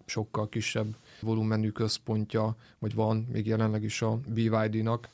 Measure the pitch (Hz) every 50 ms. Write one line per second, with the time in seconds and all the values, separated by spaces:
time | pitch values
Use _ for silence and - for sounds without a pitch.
0 | - - - 113 107 - - - 107 107 - 117 104 - - 113 107 107 110 -
1 | - - - - - 110 113 110 110 110 113 110 110 107 104 - 113 107 - -
2 | - - 110 107 107 - - 113 110 110 110 - - - - - - 110 104 110
3 | 110 110 110 110 113 123 117 110 104 107 110 110 113 110 107 107 107 110 - -
4 | 117 110 110 117 135 131 117 110 113 110 110 110 110 107 107 110 110 113 117 113
5 | 113 -